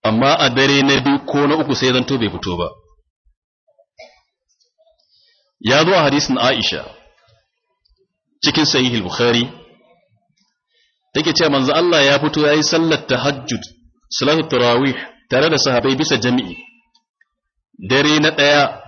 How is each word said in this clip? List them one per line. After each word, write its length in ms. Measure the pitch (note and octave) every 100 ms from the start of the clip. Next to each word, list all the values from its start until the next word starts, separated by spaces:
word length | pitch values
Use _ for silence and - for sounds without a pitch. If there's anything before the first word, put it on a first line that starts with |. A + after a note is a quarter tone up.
Amma 280 | A2 A2 C3+
a 140 | E3 C#3+
dare 320 | B2 C#3 C#3
na 140 | C3+ C3+
biyu 180 | C3+ C#3 -
ko 140 | C#3+ C#3+
na 80 | D#3+
uku 180 | D3 B2+
sai 160 | C3
zanto 240 | B2+ B2 C3+
bai 120 | G#2+
fito 240 | F2 F#2+ F2
ba. 100 | E2+ - _ _ _ _ _ _ _ _ _ _ _ _ - _ C6+ _ _ _ _ _ D#5+ _ _ _ _ _ _ _
Ya 240 | G#2+ C#3 E3
zo 80 | F#3+
a 60 |
hadisin 340 | D3 C#3+ - B2+
Aisha 480 | A#2+ B2+ G#2+ D2+ - - _ _ _ _ _ B5+ _ _ _ _ _ _ _ _
cikin 220 | - D#3+ D3+
Sahihul 380 | C#3+ B2+ A#2
Bukhari, 400 | F2+ - A#2+ A#2+ B2 - - _ _ _ _ _ _ _ _ _ _ _ _ _ _
take 200 | D3 E3
cewa 160 | D#3 E3
manzo 240 | C#3+ C3
Allah 280 | D3+ F3 E3 C#3
ya 140 | C#3
fito 220 | D3+ D#3 D3+
yayi 160 | D3+
sallar 420 | D3+ E3 E3 D3+ -
tahajjud, 540 | B2 C3 C#3 - A2+ - - _ _ _
salatu 380 | - C3+ D#3+ D#3
tarawih 460 | B2+ A#2+ A#2+ C#3 B2 - - _
tare 200 | B2 D#3+
da 80 | D3+
sahabbai 380 | C#3 A#2+ C3+ C3
bisa 220 | D3+ C3
jami'i. 380 | B2 B2+ F#2+ - - _ _ _ _ _ _ _ _ _ _ - F#2
Dare 300 | C3 D3 D3+
na 100 | D#3
ɗaya 500 | D3+ C#3+ D3 C3 -